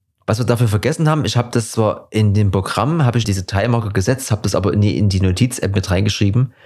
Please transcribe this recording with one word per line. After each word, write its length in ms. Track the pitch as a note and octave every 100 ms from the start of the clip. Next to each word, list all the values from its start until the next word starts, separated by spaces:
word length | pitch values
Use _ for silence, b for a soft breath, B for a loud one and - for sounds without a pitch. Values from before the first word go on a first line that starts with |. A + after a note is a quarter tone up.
| _ _
Was 140 | - G#2+
wir 80 | A#2+
dafür 220 | A#2 A#2
vergessen 400 | G2+ A#2+ E3 D#3
haben, 160 | D#3
ich 120 | A#2+ A#2
habe 120 | A#2+
das 220 | A#2+ -
zwar 340 | - G#2+ - -
in 220 | G#2+ G#2
dem 200 | G#2 G2+
Programm, 520 | F#2+ F#2 - C3 E3+
habe 140 | B2+ A#2
ich 60 |
diese 200 | G#2+ F#2+
Teilmarker 460 | F2+ G2 A#2 A#2 G#2
gesetzt, 400 | G2 F#2+ C3 -
habe 120 | G#2
das 120 | G#2
aber 160 | - F#2+ G#2
nie 200 | G#2 C2+
in 120 | G2+
die 120 | F#2+
Notiz-App 540 | F#2+ F2+ B2 - G2
mit 160 | G2 F#2+
reingeschrieben. 540 | F#2 G#2 - G2+ A#2
Und 80 | C#3 B